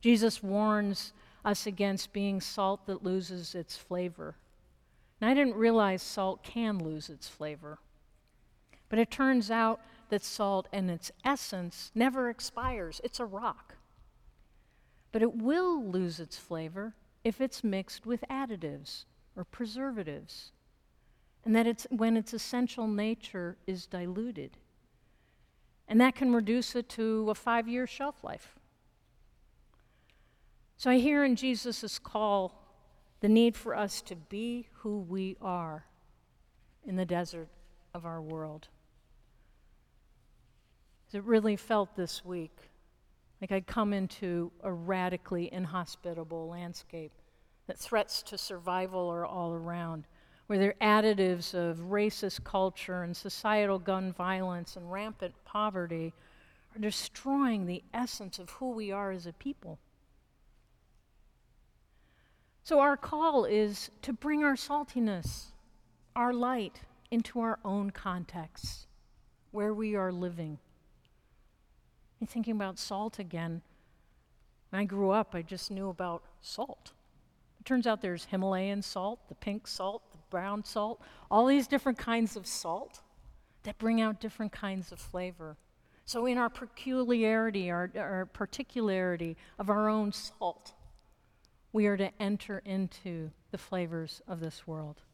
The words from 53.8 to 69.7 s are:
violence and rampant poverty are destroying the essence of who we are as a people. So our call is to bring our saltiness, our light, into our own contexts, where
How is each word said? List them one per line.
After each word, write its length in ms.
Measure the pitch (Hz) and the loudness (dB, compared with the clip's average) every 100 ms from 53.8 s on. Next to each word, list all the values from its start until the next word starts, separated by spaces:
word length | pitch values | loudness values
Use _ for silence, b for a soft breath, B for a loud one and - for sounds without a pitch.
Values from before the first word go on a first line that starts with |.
| 180 190 190 | 0 -2 -2
violence 640 | 180 180 190 185 175 175 - | -4 -2 0 -2 -4 -8 -12
and 140 | 175 | -8
rampant 440 | 190 214 208 180 - | -6 -6 -6 -10 -10
poverty 680 | - 208 214 190 170 165 165 - b b b b b 220 | -8 -2 0 0 -2 -2 -4 -8 b b b b b -4
are 40 | |
destroying 840 | 214 202 - - 269 277 269 220 180 | -2 -2 -6 -8 0 2 4 2 -2
the 160 | 180 - | -4 -6
essence 440 | 233 247 - 196 - | -4 -4 -4 -10 -12
of 120 | 175 | -14
who 200 | - 262 | -6 -6
we 220 | 226 208 | -4 -4
are 180 | 196 202 | -4 -4
as 160 | 190 170 | -4 -8
a 60 | |
people. 460 | 160 277 294 175 156 _ _ _ _ _ _ _ _ _ _ _ _ _ _ - _ _ _ _ _ _ _ _ _ _ _ _ _ | -10 -8 -8 -12 -16 _ _ _ _ _ _ _ _ _ _ _ _ _ _ -20 _ _ _ _ _ _ _ _ _ _ _ _ _
So 180 | - 311 | 4 8
our 160 | 285 277 | 8 6
call 500 | - 311 330 285 208 | 0 2 4 6 4
is 440 | 208 208 202 - - | 4 2 0 -10 -12
to 100 | - | -6
bring 320 | 233 294 302 | -4 0 4
our 100 | 294 | 4
saltiness, 920 | 269 - 294 294 254 226 190 160 - - - - - _ _ _ | 2 0 -2 -2 0 0 0 -4 -6 -12 -20 -20 -20 _ _ _
our 180 | 247 240 | 0 0
light, 500 | 247 240 254 196 - - - - | 2 0 0 -4 -8 -20 -20 -4
into 300 | 233 226 247 | -2 -2 -2
our 180 | 226 214 | -2 -2
own 260 | 202 202 202 | -2 -2 -2
contexts, 960 | - 202 180 170 180 160 - - - - - _ - - _ _ | -4 -6 -6 -6 -10 -12 -10 -10 -10 -16 -20 _ -20 -20 _ _
where 220 | 208 208 | -4 -2